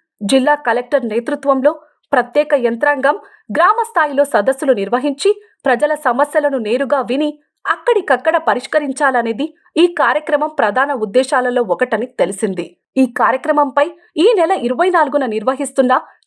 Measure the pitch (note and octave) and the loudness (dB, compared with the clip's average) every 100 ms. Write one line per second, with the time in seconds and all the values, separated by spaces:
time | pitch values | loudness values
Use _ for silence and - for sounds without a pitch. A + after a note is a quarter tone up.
0 | _ - G3+ C4+ C4+ D4 B3+ A3+ B3 C#4 | _ -10 0 2 2 0 0 -4 -2 -2
1 | A#3 G#3+ A#3 C#4+ C#4 C4+ C#4 F4 _ _ | -2 -4 -4 -4 -2 2 0 -2 _ _
2 | - C4 A#3 D4 D4+ C#4+ A#3 A#3 D4 C#4 | -4 -2 0 0 2 2 0 0 0 0
3 | C4+ G4 - _ - A3 F4+ A4 A4 F4 | 0 -2 -8 _ -6 0 2 2 -2 -2
4 | D4+ C4+ C#4 G#3+ G3+ C4+ C#4 G#3+ G3 A#3+ | 0 0 0 0 0 -2 2 0 0 -2
5 | C#4+ C#4 G4 G#4 - _ B3 A3+ D4 D4+ | -2 0 0 0 -4 _ -2 0 0 0
6 | C4+ A#3+ D4 D#4 D4 C4+ G#3 B3 C4 C#4+ | -2 0 0 0 0 -2 -2 -2 0 -2
7 | G#3 C4+ D4+ D4 _ _ - E4+ - G#4+ | -2 -2 -2 -6 _ _ -6 -2 0 0
8 | - B3 D#4+ D#4+ D#4+ A#3+ - D#4 C#4+ C4 | 2 0 0 0 0 -2 0 -2 -2 -2
9 | C#4 B3 A3+ A3 D#4+ _ _ - F4 F4 | 0 0 -2 -4 -6 _ _ 2 2 2
10 | A#3+ C#4+ D4+ D4 D4+ D4+ G#3+ A3 C#4 C4 | 0 0 -2 -2 -2 0 0 0 -2 -2
11 | G#3+ A#3+ C4 C4+ B3 B3 G#3 E3+ - G#3 | 0 0 0 0 0 0 0 -2 -2 -2
12 | B3 - F3 G3+ G#3 F3 E3+ _ _ C4 | -4 -2 -2 -2 -4 -4 -8 _ _ 0
13 | B3+ - A3+ C4 C#4+ D4 C#4+ C#4+ E4 - | 0 2 0 0 0 0 0 0 -2 -4
14 | _ - F#4+ G#4 E4 F#4 A#3 B3 F4+ F4 | _ 2 4 4 2 0 -2 0 2 2
15 | C#4+ C#4+ B3 G#3+ G#3+ C4+ C#4 - B3+ B3+ | 2 0 -2 -2 -2 -4 -4 0 2 2
16 | - _ | -2 _